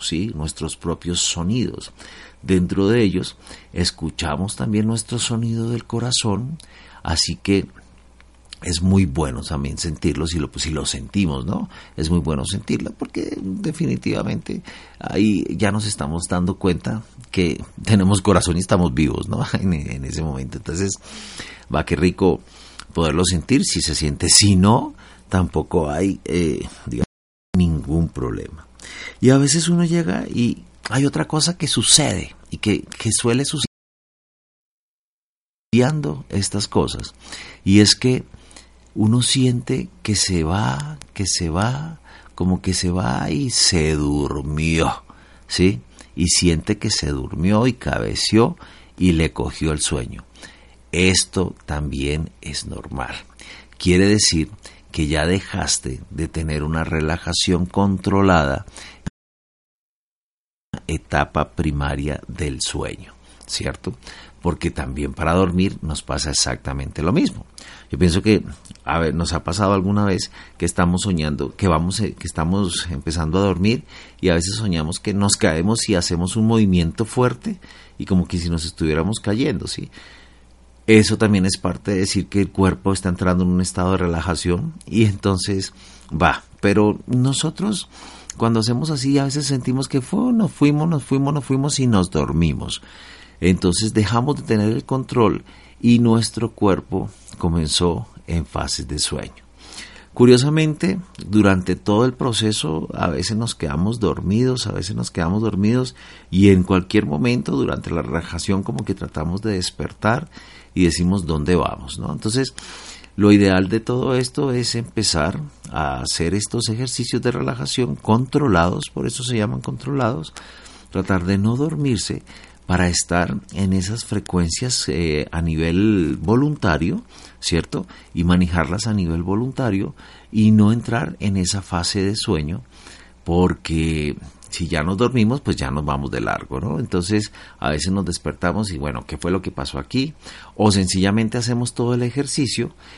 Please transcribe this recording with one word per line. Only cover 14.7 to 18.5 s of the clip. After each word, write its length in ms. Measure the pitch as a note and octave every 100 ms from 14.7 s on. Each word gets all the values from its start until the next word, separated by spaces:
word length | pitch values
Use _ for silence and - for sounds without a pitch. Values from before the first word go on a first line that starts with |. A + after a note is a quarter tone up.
| - - -
ahí 460 | - F2+ G#2+ G2 - -
ya 140 | G#2
nos 160 | G#2+ G#2+
estamos 380 | - C#2+ E2+ E2+
dando 280 | F2+ F2+ F#2+
cuenta 460 | F#2+ E2 - A2 - - -
que 320 | - E2+ - - -
tenemos 380 | - G#2 F#2 G2
corazón 340 | G#2 F2+ F2+